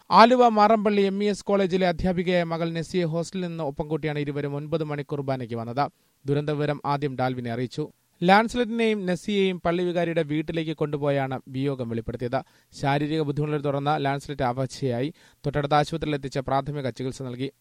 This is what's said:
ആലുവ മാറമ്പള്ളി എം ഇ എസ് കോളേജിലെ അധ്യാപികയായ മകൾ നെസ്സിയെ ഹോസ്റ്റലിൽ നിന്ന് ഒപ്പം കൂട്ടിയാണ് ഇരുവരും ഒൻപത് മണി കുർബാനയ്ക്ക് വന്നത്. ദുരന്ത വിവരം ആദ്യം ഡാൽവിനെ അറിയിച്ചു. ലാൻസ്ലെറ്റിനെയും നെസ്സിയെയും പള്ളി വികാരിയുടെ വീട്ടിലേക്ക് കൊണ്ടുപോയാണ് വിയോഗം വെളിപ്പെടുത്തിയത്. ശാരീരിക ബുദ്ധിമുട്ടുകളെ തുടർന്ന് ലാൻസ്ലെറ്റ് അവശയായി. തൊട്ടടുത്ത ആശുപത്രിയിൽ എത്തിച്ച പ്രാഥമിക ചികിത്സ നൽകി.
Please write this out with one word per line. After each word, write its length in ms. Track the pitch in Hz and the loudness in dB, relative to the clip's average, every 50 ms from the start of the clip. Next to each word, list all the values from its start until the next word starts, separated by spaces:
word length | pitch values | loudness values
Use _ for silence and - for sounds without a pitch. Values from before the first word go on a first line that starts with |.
| - _ | -2 _
ആലുവ 360 | - 190 220 233 254 247 247 240 | 10 10 10 10 10 6 6 6
മാറമ്പള്ളി 540 | 220 214 208 214 226 220 196 214 208 202 | 6 6 6 6 6 4 4 2 2 4
എം 220 | 196 196 190 202 208 | 2 2 0 0 -2
ഇ 40 | 208 | -2
എസ് 180 | 196 - - | -2 -2 -2
കോളേജിലെ 420 | - 202 196 196 175 180 185 190 180 | 0 2 2 2 2 2 2 2 2
അധ്യാപികയായ 560 | 170 151 - 185 180 175 180 175 180 175 170 | 2 0 0 0 0 0 0 2 2 2 2
മകൾ 260 | 165 165 160 170 170 | 0 -2 -2 -2 -2
നെസ്സിയെ 340 | 165 165 156 - - 180 175 | -2 -4 -6 -2 -2 0 0
ഹോസ്റ്റലിൽ 440 | 156 156 170 165 - - 190 180 170 | 0 0 -2 -4 -4 -6 -6 -6 -6
നിന്ന് 160 | 165 165 160 | -6 -4 -6
ഒപ്പം 240 | 139 143 - 160 151 | -6 -4 -6 -4 -4
കൂട്ടിയാണ് 320 | 160 151 147 156 147 147 | -4 -2 -2 -2 -2 -2
ഇരുവരും 360 | 147 147 139 143 143 143 143 | -4 -4 -4 -4 -4 -4 -4
ഒൻപത് 280 | 143 151 147 160 156 156 | -6 -4 -4 -4 -4 -2
മണി 200 | 151 147 143 135 | -4 -4 -6 -6
കുർബാനയ്ക്ക് 520 | - 151 143 139 135 135 127 123 110 117 | -6 -6 -6 -4 -4 -4 -4 -4 -6 -6
വന്നത്. 300 | 117 113 117 120 135 143 - - _ _ _ _ _ _ | -6 -6 -4 -2 -2 -2 -2 -4 _ _ _ _ _ _
ദുരന്ത 240 | 135 143 147 147 151 | 0 0 0 0 -2
വിവരം 320 | 151 143 147 147 147 139 - | -2 -2 -2 -2 -2 -2 -2
ആദ്യം 300 | 143 143 139 143 139 131 | -2 -2 0 -2 -4 -2
ഡാൽവിനെ 360 | 123 127 127 127 123 120 120 | -2 -2 -2 -2 -4 -4 -4
അറിയിച്ചു. 340 | 117 120 127 117 - - 151 - - _ _ _ _ _ | -4 -4 -4 -4 -4 -6 -8 -8 -10 _ _ _ _ _
ലാൻസ്ലെറ്റിനെയും 840 | 170 180 190 208 226 220 - 247 247 208 233 233 226 220 214 208 185 | 4 6 6 6 6 2 0 -2 -2 0 0 0 2 2 0 0 -2
നെസ്സിയെയും 560 | 180 180 160 - - 208 196 190 190 180 170 | -2 -4 -2 -2 -2 0 2 2 2 0 -2
പള്ളി 220 | - 175 170 180 180 | -2 -2 0 0 0
വികാരിയുടെ 400 | 175 165 175 170 170 165 170 160 | 0 0 0 0 0 0 0 0
വീട്ടിലേക്ക് 500 | 143 151 156 156 160 160 165 160 160 156 - | 0 -2 -2 -2 -2 -4 -4 -2 -4 -2 -2
കൊണ്ടുപോയാണ് 640 | 156 147 151 143 143 143 139 139 135 131 131 120 - - | -2 -2 -2 -2 0 0 2 2 0 -2 -4 -8 -8 -8
വിയോഗം 420 | 131 131 135 143 139 127 123 113 | -4 -2 -2 -2 -2 -2 -4 -4
വെളിപ്പെടുത്തിയത്. 480 | 117 117 113 - 120 117 123 120 127 131 - - _ _ _ _ - | -4 -4 -4 -6 -6 -4 -4 -2 -2 -4 -4 -6 _ _ _ _ -12
ശാരീരിക 480 | - - 139 139 147 151 147 156 160 | -4 -2 0 0 0 0 0 0 -2
ബുദ്ധിമുട്ടുകളെ 420 | 151 143 143 143 147 151 151 147 139 | -2 -2 -2 -2 -2 -2 -2 -2 -2
തുടർന്ന് 300 | 147 135 143 143 147 156 151 | -2 -2 0 0 0 0 0
ലാൻസ്ലെറ്റ് 460 | 139 139 139 143 - - 143 135 135 | 0 -2 -2 -4 -6 -8 -6 -2 -2
അവശയായി. 640 | 120 120 131 135 - - - 139 131 120 117 135 156 - - - - _ _ - | -2 0 -2 -4 -4 -4 -4 -4 -2 -2 -2 -4 -4 -6 -10 -20 -20 _ _ -8
തൊട്ടടുത്ത 300 | 147 - 147 143 143 151 | -4 -2 -2 0 2 2
ആശുപത്രിയിൽ 420 | 147 147 - 165 160 156 151 147 | 2 2 2 -2 -4 -4 -4 -4
എത്തിച്ച 220 | 139 139 131 - 143 | -4 -6 -6 -6 -6
പ്രാഥമിക 520 | 131 - 135 139 135 147 147 147 135 123 | -2 0 0 0 0 -2 -6 -4 -4 -6
ചികിത്സ 320 | 113 - 131 131 123 - | -6 -4 -6 -6 -6 -6
നൽകി. 300 | 135 127 123 123 135 135 - _ | -8 -10 -6 -6 -8 -8 -8 _